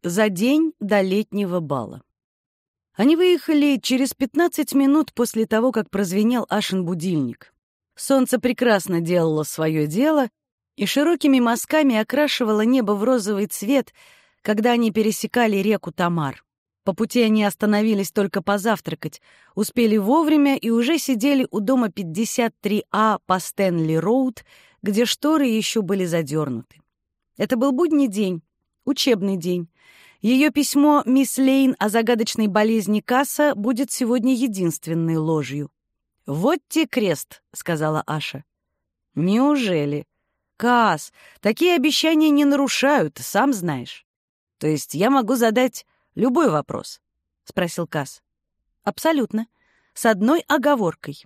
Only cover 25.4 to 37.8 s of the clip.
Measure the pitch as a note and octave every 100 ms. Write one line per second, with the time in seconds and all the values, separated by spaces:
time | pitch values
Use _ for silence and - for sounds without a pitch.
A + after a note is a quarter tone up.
25.4 | C4+ A3 - A#3 F#3 G3+ F3+ E3 D3+ D#3
26.4 | D3 A#2+ - _ _ _ _ _ _ -
27.4 | G#3 B3 C4+ B3+ F4 D4+ C#4 G3 G3 E3+
28.4 | _ _ _ _ - C#4 - A3 G3 F#3+
29.4 | E3 F3+ E3+ _ _ - - _ G#3 C4
30.4 | C4 C#4+ C4+ C#4+ D4 D4 A3 B3+ C4 -
31.4 | C4 C4+ C4+ - G#3 A3 A3+ A#3+ A3+ -
32.4 | G#3+ F#3+ G#3+ A3+ G3 G#3 - B3 C#4+ -
33.4 | D4 G#3 G#3 A#3 C#4 - A#3+ B3 A#3 B3+
34.4 | B3+ F#3+ F3 D#3 - E3 E3 D#3+ D#3 D#3+
35.4 | C3 C#3+ C#3+ _ _ _ _ _ - C#3+
36.4 | G#3+ E4 _ D#4 D#4+ - G#3 D3+ - -
37.4 | _ - - D#3+